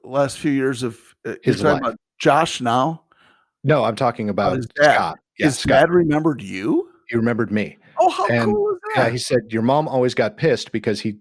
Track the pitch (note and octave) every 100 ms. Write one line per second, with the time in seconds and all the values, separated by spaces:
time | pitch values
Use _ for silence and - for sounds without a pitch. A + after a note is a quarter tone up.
0 | - C3+ C#3 - D#3+ C#3 C3 B2 A#2+ G#2+
1 | - _ - - - - D3+ C#3+ B2+ A2+
2 | _ - D#3 D3 E3 - B2 A#2 C#3+ D#3+
3 | _ _ _ _ _ _ C3+ D3+ A2 G#2+
4 | B2+ A#2 G#2 F#2+ G2 F#2 - - D3 A#2+
5 | F2 D#2+ _ - D#3 B2+ - D#3+ E3 F3+
6 | E3 D3+ D#3+ B2+ G2 F#2+ G#2+ E4 - _
7 | - A#2 A2+ A2+ A2+ G#2+ F#2+ - _ -
8 | F4+ E4+ F4 A#2+ A#2 G#4 G#4 F4+ G#4+ G#4+
9 | A#2 B2 - B2+ G#2+ A2 A#2 C#3+ D#3 C3
10 | B2+ B2 A2 - D#3+ A#2 - A2+ A2+ G#2
11 | A2+ G#2+